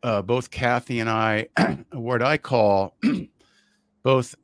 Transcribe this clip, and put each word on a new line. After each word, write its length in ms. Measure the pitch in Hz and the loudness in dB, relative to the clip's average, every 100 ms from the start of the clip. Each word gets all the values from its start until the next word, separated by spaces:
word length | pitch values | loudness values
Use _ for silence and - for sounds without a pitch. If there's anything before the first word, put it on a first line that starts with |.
uh, 180 | 120 104 | -2 -2
both 300 | 95 123 123 | 0 -2 -2
Kathy 480 | - 123 120 120 120 | -4 0 0 -2 -4
and 100 | 113 | -2
I, 380 | 110 110 107 110 - | 0 0 0 -2 0
<clears throat> 380 | 180 - - | 0 -2 -10
what 280 | 135 117 123 | -10 -2 0
I 140 | 123 156 | 0 0
call 640 | - 127 107 98 98 _ | 0 2 4 4 0 _
<clears throat> 1000 | 233 220 - _ _ _ _ _ _ _ | -2 -2 -8 _ _ _ _ _ _ _
both 320 | 127 131 120 - | 2 2 0 -12